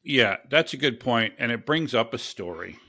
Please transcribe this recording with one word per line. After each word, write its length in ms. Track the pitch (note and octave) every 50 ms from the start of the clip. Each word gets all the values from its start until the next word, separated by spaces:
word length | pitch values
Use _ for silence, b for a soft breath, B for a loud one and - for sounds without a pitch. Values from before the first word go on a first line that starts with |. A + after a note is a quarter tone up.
Yeah, 360 | - - C#3 B2+ A2+ G2+ F#2+ - - -
that's 240 | C#3+ D#3+ E3 - -
a 40 |
good 220 | C3 D3 C#3 A2+ -
point, 360 | - B2+ A#2+ A2+ A2 G#2+ -
and 140 | - B2 A#2
it 120 | A#2+ A2+ -
brings 300 | - D3+ D#3+ D#3+ - B2
up 220 | A2+ A2 - -
a 20 |
story. 600 | A#2 - - - - F#2+ F2 E2+ E2 F2+ F#2 - - -